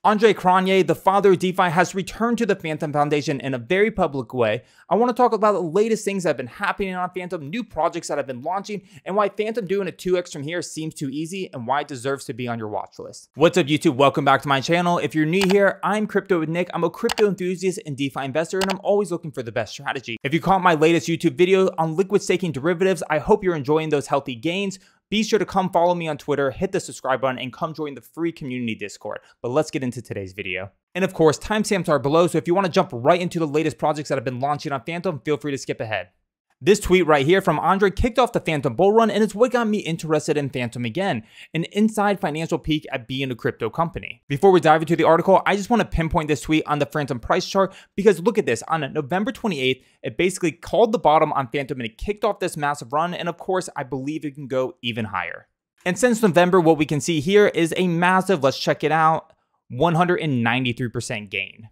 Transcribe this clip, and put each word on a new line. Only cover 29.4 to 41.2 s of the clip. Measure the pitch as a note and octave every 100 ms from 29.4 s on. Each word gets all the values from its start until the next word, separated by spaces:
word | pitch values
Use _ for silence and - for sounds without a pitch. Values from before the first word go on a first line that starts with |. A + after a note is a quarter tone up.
But | A#2+
let's | C3+ D3+
get | D3+
into | B2+ B2
today's | - G#2+ F#2+
video. | F#2 F#2+ F2+ G2 _ _ F3+
And |
of | F#3
course, | F#3 D#3+ -
timestamps | - A3 - G3 E3
are | D3
below, | C3+ D#3+ F3
so | D#3+
if | D#3+
you | F3
wanna | F#3+
jump | F#3+ F#3
right | A#2+ C3 F3
into | F3 F3
the | D#3+
latest | D3 D#3 -
projects | D3+ D3+ D3
that | C3+
have |
been | B2+ B2
launching | C#3 C#3+ D#3
on | C#3
Fantom, | C#3 E3+ F#3+ D3
feel | - D3
free | D3+
to | C3+
skip | - C3+
ahead. | A#2 G#2 F#2 _ _ _ _ _
This | C3+ G#3
tweet | - F#3 D#3
right | D3+ C3+
here | F#3+
from | F#3+ D3+
Andre | D#3+ F#3+ G3+
kicked | - B3 A#3
off | A#3+
the | F3
Fantom | - D3+ C3+
bull | A2+ F#3+
run, | A3 A3
and | G#3
it's | G#3+
what | G3 B3+
got | B3 A3
me | G#3
interested | - E3 D#3 D#3 E3 D3
in | C#3
Fantom | B2+ A#2+ A#2+ A#2+
again, | A2 G3 B2